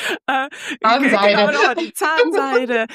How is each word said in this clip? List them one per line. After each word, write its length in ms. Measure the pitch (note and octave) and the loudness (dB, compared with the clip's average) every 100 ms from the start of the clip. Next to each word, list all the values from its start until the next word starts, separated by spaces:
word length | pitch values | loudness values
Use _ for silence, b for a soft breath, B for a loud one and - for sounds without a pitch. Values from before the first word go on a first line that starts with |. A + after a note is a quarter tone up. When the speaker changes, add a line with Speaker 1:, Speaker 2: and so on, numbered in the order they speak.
| B F4 - | B -6 -4
Speaker 1:
äh, 220 | C4+ C4+ B B C#4+ | -4 -4 B B -2
Speaker 2:
Zahnseide. 280 | A3 B3 C#4 | 2 2 2
Speaker 1:
ge-, 260 | G#3 G#3 G3+ | 2 4 4
genau, 160 | G3+ | 2
nochmal 220 | G3 - B3 | 2 0 0
die 160 | E4 | -6
Zahnseide. 920 | - D#4 D#4+ A#4+ F#4+ C4+ A4+ B3 A#3+ A3+ | -4 -2 0 0 0 0 -2 0 -2 -4